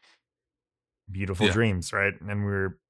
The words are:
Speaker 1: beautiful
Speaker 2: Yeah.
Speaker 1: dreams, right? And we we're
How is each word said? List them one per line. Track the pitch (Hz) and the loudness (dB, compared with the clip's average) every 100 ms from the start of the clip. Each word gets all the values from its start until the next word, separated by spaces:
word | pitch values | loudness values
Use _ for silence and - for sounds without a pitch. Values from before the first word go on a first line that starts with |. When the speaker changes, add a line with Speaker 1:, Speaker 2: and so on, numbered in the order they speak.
| _ _ _ _ _ _ _ _ _ _ - | _ _ _ _ _ _ _ _ _ _ -10
Speaker 1:
beautiful | 92 98 92 104 | -4 -2 2 2
Speaker 2:
Yeah. | |
Speaker 1:
dreams, | 101 113 92 - | 4 2 0 -2
right? | 104 101 - | 0 0 -2
And | 101 104 | -6 -2
we | 101 | 0
we're | 98 95 - | 0 -2 -4